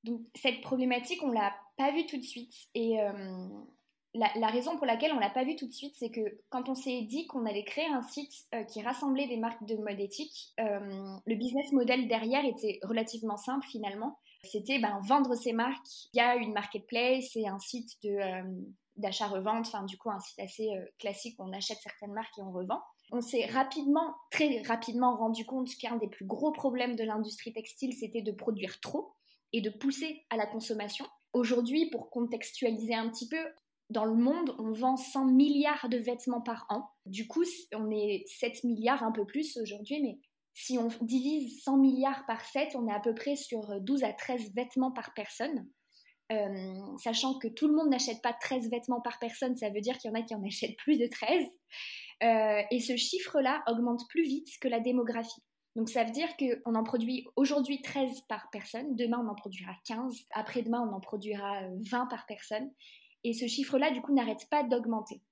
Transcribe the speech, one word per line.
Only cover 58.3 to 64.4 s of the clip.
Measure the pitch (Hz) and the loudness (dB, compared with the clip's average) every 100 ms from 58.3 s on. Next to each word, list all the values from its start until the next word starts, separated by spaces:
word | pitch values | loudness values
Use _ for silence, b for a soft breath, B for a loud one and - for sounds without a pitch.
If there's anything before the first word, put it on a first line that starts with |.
| 214 - | -8 -6
personne, | 208 - 226 285 233 | -10 -6 -6 -4 0
demain | 233 240 | 2 0
on | 226 | -2
en | 208 | -6
produira | 202 190 185 185 | -10 -12 -12 -12
quinze, | - 226 262 233 - | -8 -4 -4 -6 -6
après-demain | - 214 247 226 240 233 | -6 -2 -2 0 0 0
on | 196 | -4
en | |
produira, | - 208 208 202 202 202 | -6 -6 -4 -4 -4 -4
euh, | 190 185 220 | -6 -8 -2
vingt | 247 254 | -2 -2
par | 233 - | -6 -10
personne. | 208 - 214 269 B B B B B | -12 -6 -6 -6 B B B B B
Et | 233 | -2
ce | 226 240 | 0 0
chiffre-là, | 254 269 269 302 | -2 2 4 4
du | 247 | 0
coup, | 262 | 4
n'arrête | 269 226 214 | 4 4 -2